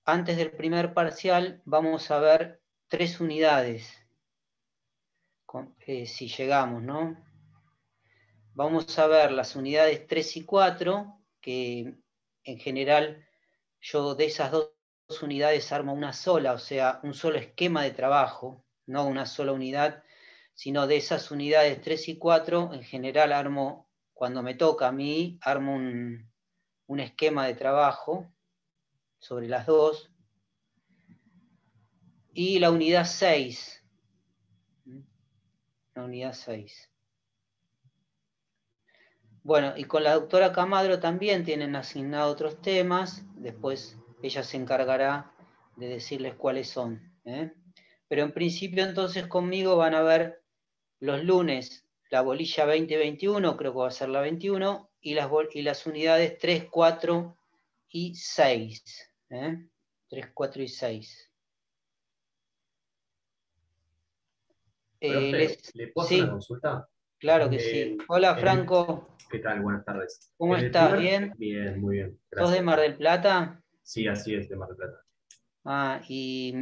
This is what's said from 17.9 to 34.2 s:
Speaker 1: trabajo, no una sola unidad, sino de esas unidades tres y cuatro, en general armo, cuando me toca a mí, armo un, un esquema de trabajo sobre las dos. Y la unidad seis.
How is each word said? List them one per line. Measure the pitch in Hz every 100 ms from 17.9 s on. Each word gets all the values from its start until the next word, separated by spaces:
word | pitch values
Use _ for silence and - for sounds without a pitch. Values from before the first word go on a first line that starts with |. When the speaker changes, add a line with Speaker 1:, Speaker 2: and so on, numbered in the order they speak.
Speaker 1:
trabajo, | 131 127 143 131 - 127 135 _ _ -
no | 135 143
una | 135 127
sola | - 139
unidad, | 135 131 139 151 151 _ _ - - _
sino | - 139 143 139
de | 147
esas | 143 160 -
unidades | 147 143 156 147 135
tres | - 156 -
y | 160
cuatro, | 165 165 165 170 170
en | 139
general | 120 131 131 139 151
armo, | 143 143 139 135 - _ _ _
cuando | _ 123 127
me | 123
toca | 123 160 156 127
a |
mí, | 135 143 151 175 175
armo | 131 139 139 135
un, | 131 120 120 117 113 _ _ _ _ _ _
un | 139
esquema | 123 - 156 147 131
de |
trabajo | 120 131 143 143 - - 180 175 _ _ _ _ _ _ _ _ _
sobre | - 123 117
las | 123 113
dos. | 156 151 151 - _ _ _ _ _ _ _ _ _ _ - _ 180 _ _ _ _ _ _ _ _ _
Y | - 185 190
la | 175
unidad | 165 160 175 170
seis. | - 190 151 127 123 - - _ _ _ _